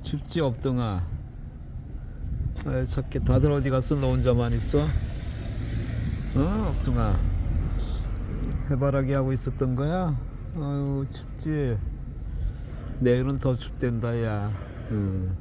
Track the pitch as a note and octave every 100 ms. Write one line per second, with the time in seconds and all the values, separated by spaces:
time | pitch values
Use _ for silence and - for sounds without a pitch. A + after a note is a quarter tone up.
0 | - D3 - E3+ C#3+ A#2 C3+ B2+ A#2 F#2
1 | F2 - - - - - - - - -
2 | - - - - - - - C3 B2+ -
3 | C3 C3+ B2+ B2+ D3 C#3+ C3+ C3 B2 D3
4 | C3+ B2+ B2 A#2+ A#2+ A#2 - C#3+ D3+ -
5 | - - - - - - - A2+ - -
6 | - - - C3 C#3+ G#3+ G#3 - - A#2+
7 | A2+ - - - - - - - - -
8 | - - - - - - - C#3 C#3 C#3
9 | C3 C#3 C3 C3 - - C3 B2 D3+ F3+
10 | F3+ C3 - - - E3 C#3+ C#3+ C#3 C#3
11 | C3+ - - - D#3+ D3+ C3+ G#2+ - -
12 | - - - - - - - - - -
13 | B2 B2 C3 C#3 C3+ A#2+ - - B2+ A#2
14 | A#2 A#2 A2+ G#2+ G#2 G2+ - - - A2
15 | G2 F#2+ F#2 F2+